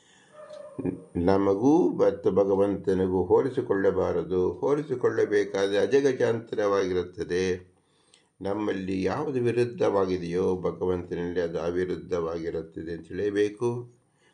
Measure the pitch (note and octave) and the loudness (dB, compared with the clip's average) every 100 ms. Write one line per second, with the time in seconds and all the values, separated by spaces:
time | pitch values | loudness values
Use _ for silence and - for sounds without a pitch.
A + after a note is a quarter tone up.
0 | _ _ _ D5+ D5+ - - - F2+ - | _ _ _ -20 -18 -16 -16 -8 -6 -8
1 | - F2 F2 G2 G2 G2 B2+ D#3+ - - | -8 -2 2 4 4 2 4 4 4 4
2 | G#2 G2 G#2+ F#2+ G2 F#2+ G2+ F#2+ G2 F#2 | 2 2 0 2 2 4 2 0 0 0
3 | F#2+ F#2+ F2 A2+ C3 - - G2 G2 F#2 | 2 0 2 2 2 -2 -2 2 2 2
4 | F2+ F2 E2 F#2 F2+ - C3+ D3 D3 B2 | 0 0 -2 0 0 0 -2 -2 -2 -2
5 | A#2+ A2 G#2 G#2 G2 G2 G2 G2+ G2 C3+ | 0 0 2 2 2 0 0 2 4 4
6 | C#3 B2+ A#2 A2+ - G#2+ G#2 G2 F#2+ F2+ | 4 2 0 0 -4 -2 2 2 2 0
7 | F2+ E2+ D#2+ F2 F#2+ F#2 F#2 _ _ _ | -2 -6 -4 0 0 -2 -6 _ _ _
8 | _ _ _ _ F#2+ G#2 G#2 G2 F#2 F#2+ | _ _ _ _ -6 -2 -2 -2 -2 -2
9 | F#2 A2+ D#3 C3 A#2+ A#2 A#2+ - G#2+ G2 | -2 -2 -2 0 0 2 0 0 2 2
10 | F#2+ F2+ E2+ F2 F#2+ F#2 F2 E2+ F2+ F2+ | 2 0 -2 0 0 0 -2 -2 -2 -2
11 | F2 F2 F2 F2 E2+ E2 E2 F2 F2+ E2+ | -4 -6 -4 -2 -2 -2 -4 -2 -2 -4
12 | - F2 D#2+ E2+ E2 E2 D#2+ - E2 E2+ | -4 -4 -2 -4 -6 -6 -8 -10 -10 -10
13 | - F#2 G2+ G2+ G#2 G#2 A#2+ A#2+ A#2+ _ | -10 -4 -2 2 0 0 -2 -2 -8 _
14 | _ _ _ | _ _ _